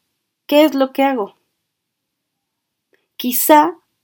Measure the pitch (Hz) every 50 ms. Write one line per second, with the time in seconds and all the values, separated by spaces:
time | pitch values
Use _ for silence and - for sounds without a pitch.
0 | _ _ _ _ _ _ _ _ _ - 285 294 311 285 269 269 262 262 - 269
1 | 269 277 269 233 202 - _ _ _ _ _ _ _ _ _ _ _ _ _ _
2 | _ _ _ _ _ _ _ _ _ _ _ _ _ _ _ _ _ _ _ _
3 | _ _ _ - - 247 247 - - - 302 294 302 339 339 - _ _ _ _